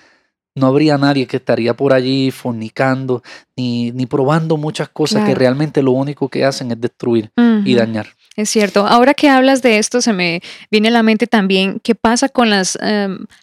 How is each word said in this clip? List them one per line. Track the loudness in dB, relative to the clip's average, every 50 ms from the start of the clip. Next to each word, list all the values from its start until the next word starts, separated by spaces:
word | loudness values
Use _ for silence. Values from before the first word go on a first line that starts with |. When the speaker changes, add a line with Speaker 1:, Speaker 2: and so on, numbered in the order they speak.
| _ _ _ _ _ _ _ _ _ _ _
Speaker 1:
no | 0 0
habría | 2 2 2 2 2 2 2
nadie | 2 2 2 0 -2
que | -4 -6
estaría | -6 -2 -2 -2 0 0 -2 -2
por | 0 0 2 2
allí | 2 2 0 0 0 -2 -2
fornicando, | -4 -6 -8 -8 -8 -8 -10 -8 -4 -2 -2 0 -2 -2 -2 -4 -4 -6 -6 -12 -20 -20 _ _ _
ni, | -6 -4 -4 -4 -4 -4 -4
ni | -4 -6 -6
probando | -4 -2 0 0 2 0 0 0 -2 -2
muchas | -2 -4 -6 -6 -8 -10
cosas | -8 _ -4 -2 -2 0 0
que | 0 0
Speaker 2:
Claro. | 0 2
Speaker 1:
realmente | 2 0 2 0 -2 -2 -2 0
lo | 0 2 0
único | 0 -2 -4 -4 -6 -6 -6
que | -2 -2 -2
hacen | -2 -2 -4 -6 -8
es | -6 -6
destruir | -6 -8 -8 _ -4 -2 0 0 -2 -2 _
y | 0 2 2 2 0 0 2 2
Speaker 2:
Ujú. | 2
Speaker 1:
dañar. | 0 0 -2 -6 -8 -10 _ _ _ _ -8
Speaker 2:
Es | -6 -6 -2
cierto. | 0 0 0 2 0 0 2
Ahora | 4 4 4 4 4 4
que | 4 4 4
hablas | 4 4 4 4 2 2 2
de | 2 2 2
esto, | 2 0 -2 0
se | 0 0 0
me | 0 -2 -2 -2 -4 -8 -12 -18 -20 -6 _
viene | 0 2 2 4
a |
la | 4 4
mente | 4 2 2 2 0
también | 0 2 2 2 2 2 0 0 -2 -4 -4 -4
qué | -2 -2
pasa | 0 0 0 2 0 0 0
con | 0 0 2 2
las, | 2 0 0 -2 -4 -4 -4
em, | -2 -2 -2 -2 -4 -6 -10 -12 -16 _ _